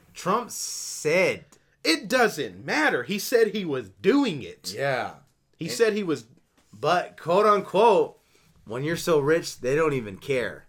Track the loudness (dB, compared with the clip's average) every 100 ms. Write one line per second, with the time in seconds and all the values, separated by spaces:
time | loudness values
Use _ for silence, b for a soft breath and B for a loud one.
0 | _ -8 -2 -2 -4 -10 -10 -10 -10 -6
1 | 0 2 2 0 -10 _ _ _ -2 -2
2 | 0 2 2 0 -8 -8 -4 0 0 0
3 | -2 -6 0 2 2 0 -4 -6 -8 0
4 | 2 4 2 -2 -8 -12 -12 -4 -2 -2
5 | -4 -10 _ _ _ _ -8 2 2 2
6 | -2 -4 -8 _ _ _ _ -4 0 0
7 | -2 -8 0 4 4 2 2 4 6 6
8 | 2 -4 b b b b -10 -6 -4 -2
9 | 2 2 4 0 0 -6 -2 2 2 0
10 | -6 -10 -4 -2 -4 -8